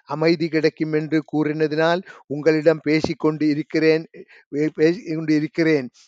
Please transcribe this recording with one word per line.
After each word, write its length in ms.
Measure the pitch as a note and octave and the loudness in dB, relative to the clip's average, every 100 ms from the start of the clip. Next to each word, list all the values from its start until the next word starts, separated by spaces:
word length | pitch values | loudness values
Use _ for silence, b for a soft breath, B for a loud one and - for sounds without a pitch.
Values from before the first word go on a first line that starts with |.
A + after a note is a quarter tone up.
அமைதி 440 | - D3 D#3+ E3 D#3+ | -10 -2 0 0 0
கிடைக்கும் 460 | D#3 D3+ - D#3 | 0 0 0 -2
என்று 300 | D3+ D#3 D#3 D3 | -2 0 -2 -2
கூறினதினால் 680 | D3 D3+ D3+ D#3 D3+ D#3+ F3 B B - | -2 -2 -2 -2 0 0 0 B B -10
உங்களிடம் 520 | C#3+ D3+ D#3 D3+ D#3 | -2 0 2 2 2
பேசிக் 360 | D3 D#3 D#3 D#3 | 0 0 -2 -2
கொண்டு 280 | D#3 D#3 D3+ | -2 0 0
இருக்கிறேன், 600 | D3 D3+ D#3+ D#3+ D#3+ E3 C#3+ - b _ | -2 -2 2 2 2 -2 -16 -20 b _
பே-, 180 | C#3+ D3+ | -4 -4
பேசிக் 420 | - D#3+ F3+ E3+ D#3 | 2 0 0 -6 -6
கொண்டு 200 | D#3 D3+ | 0 0
இருக்கிறேன். 540 | D3+ - D#3+ D3+ B2 b | 0 0 2 2 -2 b